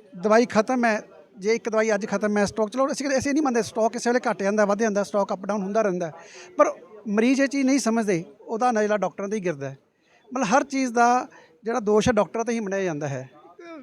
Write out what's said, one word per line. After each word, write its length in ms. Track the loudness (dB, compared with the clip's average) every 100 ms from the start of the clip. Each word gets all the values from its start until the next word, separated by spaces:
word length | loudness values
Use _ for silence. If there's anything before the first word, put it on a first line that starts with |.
| -20 -6
ਦਵਾਈ 300 | 4 4 4
ਖਤਮ 400 | 2 0 0 2
ਹੈ, 160 | 0 -4 -20 -20 -8
ਜੇ 160 | -2 -2
ਇੱਕ 140 | 0
ਦਵਾਈ 260 | 0 2 0
ਅੱਜ 100 | 0
ਖਤਮ 320 | -2 0 2
ਹੈ, 80 | 0
ਸਟਾਕ, 240 | 0 -4
ਚਲੋ, 220 | 0 -2
ਅਸੀਂ, 180 | -2 -2 0
ਅਸੀਂ 160 | 0
ਨਹੀਂ 100 | 0
ਮੰਨਦੇ, 180 | 2 0
ਸਟਾਕ 320 | -2 0 0
ਕਿਸੇ 160 | 0 0
ਵੇਲੇ 200 | 0 0
ਘੱਟ 140 | -2
ਜਾਂਦਾ, 220 | 0 2 2
ਵੱਧ 140 | 2
ਜਾਂਦਾ, 240 | 0 0
ਸਟਾਕ 300 | -2 -2 -2
ਅੱਪ 120 | -4 -4
ਡਾਊਨ 160 | -4
ਹੁੰਦਾ 200 | -2 0
ਰਹਿੰਦਾ, 300 | 0 -2 -6 -10 -20 -20 -12 2
ਪਰ 140 | 2 2 -14 -14 -4
ਮਰੀਜ਼ 340 | 0 2 2
ਇਹ 60 | 0
ਚੀਜ਼ 180 | 0 2
ਨਹੀਂ 140 | 2
ਸਮਝਦੇ, 460 | 0 0 0 -2 -4 -16
ਉਹਦਾ 300 | -10 -2 0
ਨਜ਼ਲਾ 260 | 2 0 0
ਡਾਕਟਰਾਂ 300 | -2 -4 -6
'ਤੇ 100 | -4
ਹੀ 60 |
ਗਿਰਦਾ 260 | -4 -6 -8
ਹੈ। 80 | -12 _ _ _ _ _
ਮਤਲਬ, 240 | -4 2 2
ਹਰ 60 |
ਚੀਜ਼ 300 | 2 -2 -2
ਦਾ 340 | 2 4 4 0 -12 -20 _
ਜਿਹੜਾ 160 | -6 -4
ਦੋਸ਼ 280 | 2 4 4
ਹੈ, 60 |
ਡਾਕਟਰਾਂ 300 | 2 0 -2
'ਤੇ 100 | -4
ਹੀ 60 | -4
ਮੰਨਿਆ 240 | -4 -2
ਜਾਂਦਾ 240 | -2 -2 -4
ਹੈ। 220 | -6 -10 -18 -20 -20 -18 -18